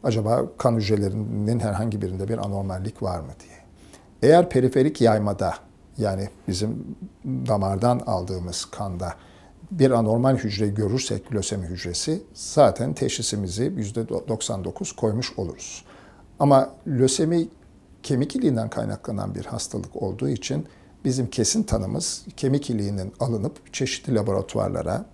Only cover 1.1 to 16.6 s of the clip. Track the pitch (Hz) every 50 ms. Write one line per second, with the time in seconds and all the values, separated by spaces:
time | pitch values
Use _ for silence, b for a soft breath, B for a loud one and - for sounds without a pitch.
1.1 | 101 110 107 110 110 101 104 107 120 117 101 107 98 92 110 113 101 101 98 90
2.1 | 92 92 98 104 113 113 - 101 101 98 98 98 92 92 95 107 - - 110 95
3.1 | 90 85 76 67 71 - - - - - - - B B B B B B B B
4.1 | B - - 131 156 170 - - - 127 127 127 - 139 131 151 147 - 120 113
5.1 | 107 107 104 104 98 - 98 87 80 - - - - - - - - - 104 101
6.1 | 95 95 98 95 - - - - 92 90 104 110 113 - - - - - 185 -
7.1 | - - - - 131 127 127 113 107 101 95 95 98 92 113 120 123 123 - -
8.1 | 107 90 90 92 95 92 87 87 82 - - - - - 104 98 92 87 92 85
9.1 | - B B B B B B B B - - - 196 165 135 131 127 117 113 107
10.1 | 110 117 127 135 131 - - 104 98 95 110 104 101 107 107 95 113 131 - -
11.1 | 107 104 - - - 104 92 - 107 98 90 82 92 90 - 87 85 - - 156
12.1 | 160 190 - - - - - - - 156 139 113 - - 117 139 151 - 135 123
13.1 | - - 113 - - 104 101 92 87 101 123 - 196 180 107 101 107 117 113 113
14.1 | - - - - 113 110 - - 110 95 90 92 - - 196 - - - - 113
15.1 | 101 117 123 - - - 95 82 - - - - - - B B B B B B
16.1 | B B B B - - 143 143 139 135